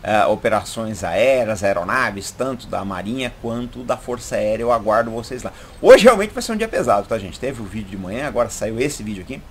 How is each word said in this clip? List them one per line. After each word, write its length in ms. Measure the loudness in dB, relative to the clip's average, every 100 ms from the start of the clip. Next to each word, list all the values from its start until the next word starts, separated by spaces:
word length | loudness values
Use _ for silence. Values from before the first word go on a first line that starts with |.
eh, 220 | 2 2
operações 800 | 4 2 2 0 -2 -8 -6 -6
aéreas, 580 | -2 2 4 4 0 0
aeronaves, 680 | 0 0 0 0 0 -2 -12
tanto 340 | -6 -6 -6 -8
da 180 | -8
Marinha 480 | -6 -6 -6 -4 -6 -6
quanto 440 | -8 -6 -8 -10
da 120 | -6 -6
Força 380 | -6 -10 -4 -2
Aérea. 280 | 0 0
Eu 80 | 0
aguardo 380 | 0 2 0 0
vocês 320 | -6 -10 -10
lá. 100 | -10 -14 -20 2
Hoje 240 | 10 10
realmente 280 | 10 6 0
vai 100 | -4
ser 100 | -6
um 40 | -4
dia 120 | -2
pesado, 380 | -2 2 2 2
tá, 100 | -6
gente? 220 | -6 -6
Teve 220 | -6 -6
o 40 |
vídeo 260 | -10 -10 -10
de 60 | -10
manhã, 300 | -8 -6 -4
agora 220 | -2 -2
saiu 320 | -2 -4 -2
esse 220 | -2 -4
vídeo 200 | -8 -8
aqui. 180 | -10 -14 -14